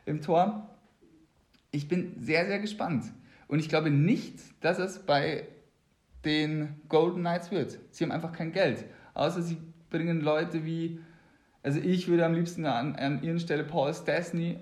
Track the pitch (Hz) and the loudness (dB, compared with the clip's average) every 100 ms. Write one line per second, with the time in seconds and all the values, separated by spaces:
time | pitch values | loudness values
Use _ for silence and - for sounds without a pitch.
0 | - 151 165 165 196 214 - - _ _ | -6 -4 2 4 4 0 -8 -18 _ _
1 | _ _ _ _ _ _ _ 147 143 180 | _ _ _ _ _ _ _ -6 -2 -2
2 | 175 - 117 156 180 208 208 - 180 131 | -2 -6 0 0 2 -2 -4 -4 -2 -2
3 | - - - - - 151 151 156 160 143 | -4 -10 -20 -20 -4 -2 2 2 4 4
4 | 165 254 - - - - 156 190 185 - | 4 4 0 -14 -20 -4 -2 0 -2 -4
5 | - 143 160 151 - - - _ _ _ | 0 2 2 -2 -8 -16 -20 _ _ _
6 | _ - 156 151 151 156 151 - - 160 | _ -8 -2 0 2 0 -4 -8 2 4
7 | 170 175 170 175 - 190 120 - - - | 4 2 0 -2 -2 -2 -2 -6 -12 -4
8 | - 160 165 - 165 190 165 110 - - | -2 -2 -4 -6 -4 0 2 0 -6 -18
9 | - - 151 175 170 160 - - - 160 | -10 -2 0 0 -2 -4 -10 -20 -6 -2
10 | 170 165 147 156 170 165 156 165 165 165 | 0 0 2 2 0 -2 -2 -2 -4 -6
11 | - - _ _ _ _ 139 143 180 180 | -14 -20 _ _ _ _ -2 0 2 2
12 | 175 170 165 165 170 - 151 120 147 - | 4 4 4 4 0 -2 -2 0 0 -2
13 | 139 143 160 170 170 151 147 165 143 165 | -2 0 -2 -2 0 -2 0 0 0 0
14 | - 151 175 170 170 - | -2 -2 0 -2 -2 -4